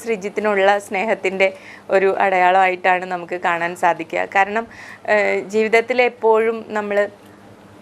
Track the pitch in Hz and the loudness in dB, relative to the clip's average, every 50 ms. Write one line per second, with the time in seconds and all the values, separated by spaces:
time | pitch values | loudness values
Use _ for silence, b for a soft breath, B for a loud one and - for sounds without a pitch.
0 | - 226 226 190 185 202 - 214 208 214 208 196 190 196 202 202 202 - 214 185 | -4 -4 -6 -4 -6 -8 -6 -4 -2 0 2 4 4 4 4 2 -2 -4 -4 -4
1 | 196 226 196 185 - 190 190 190 190 190 190 B B B B B B - 196 190 | -2 -2 -2 -2 -2 -2 0 2 0 0 0 B B B B B B 0 0 2
2 | 190 196 185 - 202 196 185 180 180 180 185 190 190 185 185 180 - 190 180 180 | 2 2 2 0 0 0 2 4 4 4 4 4 4 2 0 0 0 0 0 0
3 | 185 185 185 175 170 170 180 180 185 180 170 165 170 175 180 180 190 175 170 165 | -2 -4 -8 -8 -8 -8 -8 -4 -2 -2 -2 -2 -2 -6 -4 0 0 0 0 0
4 | 160 - 175 180 185 180 - 196 196 202 208 226 233 233 B B B B B B | -4 -6 -6 -6 -4 -2 0 0 0 0 -2 -4 -6 -8 B B B B B B
5 | - - 214 208 202 196 196 196 - 190 202 220 220 214 220 226 226 233 254 247 | -4 0 0 2 2 0 -2 -2 -4 -2 0 0 2 2 2 2 2 2 0 0
6 | 247 240 240 - - 226 220 220 226 226 233 226 220 - 214 214 208 202 202 202 | 0 0 0 0 2 2 4 4 2 0 -2 -4 -8 -8 -6 -6 -4 -2 0 0
7 | 202 202 - - - - - - - - - - - - - - | -2 -2 -6 -12 -20 -20 -20 -20 -20 -20 -20 -20 -20 -20 -20 -20